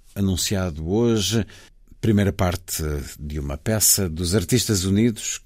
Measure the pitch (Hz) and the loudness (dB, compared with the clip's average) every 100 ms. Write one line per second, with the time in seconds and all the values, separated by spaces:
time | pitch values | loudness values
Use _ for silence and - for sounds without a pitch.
0 | - 101 98 90 - 98 92 76 80 107 | -12 -2 0 0 0 -2 -2 -4 -2 2
1 | 120 110 92 113 - - - - - - | 2 2 2 0 -2 -8 -20 -20 -20 -2
2 | 113 101 98 - 90 90 - - 76 73 | 2 4 4 2 0 -2 -6 -6 -4 -4
3 | - - 76 73 71 73 - 110 - - | -8 -12 -8 -6 -6 -4 -2 2 2 2
4 | 92 80 87 104 85 123 - 98 95 101 | 0 -2 0 0 2 0 2 0 2 2
5 | 117 110 - - | 2 0 -8 -10